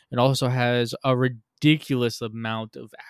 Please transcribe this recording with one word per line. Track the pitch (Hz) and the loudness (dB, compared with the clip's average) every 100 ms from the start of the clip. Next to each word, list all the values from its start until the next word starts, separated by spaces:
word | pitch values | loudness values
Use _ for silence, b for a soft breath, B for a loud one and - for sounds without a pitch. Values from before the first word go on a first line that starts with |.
| B | B
and | 123 | 2
also | 131 131 131 | 2 2 0
has | 127 123 123 117 - | 0 2 2 0 -2
a | 135 127 | 0 2
ridiculous | 127 117 _ - 147 156 - 131 120 - | 0 -2 _ 0 2 2 2 0 0 -2
amount | 117 110 113 113 110 - | -10 -8 -6 -6 -8 -12
of | 117 - | -18 -18